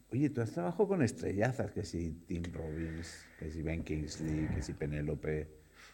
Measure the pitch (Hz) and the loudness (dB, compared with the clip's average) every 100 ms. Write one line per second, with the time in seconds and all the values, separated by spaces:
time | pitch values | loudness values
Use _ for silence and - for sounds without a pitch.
0 | - 120 147 - 113 170 175 170 190 196 | -4 2 2 2 -2 0 -2 2 4 6
1 | 135 - - 95 117 123 95 - 87 85 | 4 4 -2 4 4 4 -2 -2 -4 -2
2 | 85 80 - 87 85 82 80 78 82 80 | -2 -4 -4 -2 -2 -4 -4 -4 -4 -4
3 | 85 - - - 80 80 78 80 80 78 | -8 -12 -18 -10 -8 -2 0 0 0 -2
4 | 71 - 78 78 78 - - 71 76 76 | -2 -4 0 0 2 0 -2 -2 -2 0
5 | 73 76 78 78 76 - - - - | 0 -2 0 -2 -2 -12 -20 -20 -20